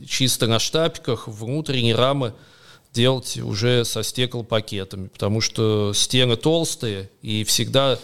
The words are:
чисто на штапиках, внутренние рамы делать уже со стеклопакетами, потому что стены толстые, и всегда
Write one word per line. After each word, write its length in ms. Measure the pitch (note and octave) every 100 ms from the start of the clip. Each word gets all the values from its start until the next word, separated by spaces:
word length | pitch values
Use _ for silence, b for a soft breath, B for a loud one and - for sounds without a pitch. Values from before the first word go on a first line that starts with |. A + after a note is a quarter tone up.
| C2+
чисто 400 | - C3 - A#2
на 120 | A2+
штапиках, 680 | - D#3 E3 - - A2 -
внутренние 680 | G#2+ A2+ D3 D#3 C3 A#2 A2
рамы 380 | B2+ C#3+ A#2+ - B B B B _
делать 440 | A#2 B2 C3 - A#2
уже 480 | A#2 G#2 A#2+ B2 A#2
со 160 | A2
стеклопакетами, 1040 | G#2+ - B2 A#2+ A2 A2 - G2+ F#2+ F#2 F#2
потому 340 | - G#2 A2
что 500 | A2 - A2 G#2+ G#2
стены 420 | G2+ - B2+ B2+ A2+
толстые, 720 | D#3 E3 D#3+ - A#2 G2 G2 _
и 220 | A2+ G#2+
всегда 560 | G#2+ - A2 C3 C#3 A#2+